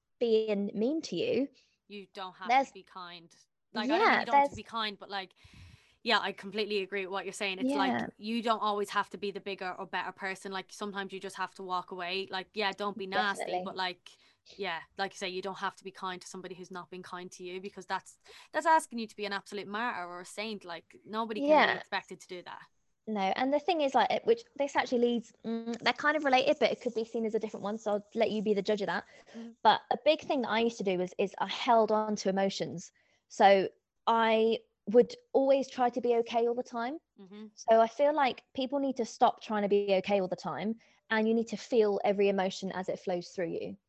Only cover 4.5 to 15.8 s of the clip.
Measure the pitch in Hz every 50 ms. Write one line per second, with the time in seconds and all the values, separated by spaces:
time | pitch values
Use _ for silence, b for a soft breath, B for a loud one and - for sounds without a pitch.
4.5 | - 220 208 - - 226 214 214 202 180 190 170 202 196 190 180 _ b b b
5.5 | b b b b b b b b b b b 226 220 202 - 196 196 - - 196
6.5 | 185 214 214 202 214 202 190 180 196 202 190 180 196 196 175 190 185 - 214 196
7.5 | 190 196 254 262 277 285 269 262 233 233 220 - - - 202 214 226 233 208 240
8.5 | 220 202 202 214 208 208 202 - - 208 196 - - 180 202 202 190 202 - 202
9.5 | 196 - 196 185 180 - 190 170 - 185 - 185 185 - 196 190 190 - - 196
10.5 | 196 190 185 - - - 214 208 190 196 196 185 185 190 190 196 - - 185 175
11.5 | - - 190 185 180 180 175 - 196 185 175 175 185 190 196 - 190 190 185 -
12.5 | - 208 208 196 190 - 208 208 196 214 196 185 190 208 214 202 190 196 - -
13.5 | 185 180 185 190 180 185 185 180 180 - - - - _ b b b b b -
14.5 | - - 196 180 165 160 - - _ - 196 190 190 - 202 185 180 190 185 190
15.5 | 185 165 196 190 - -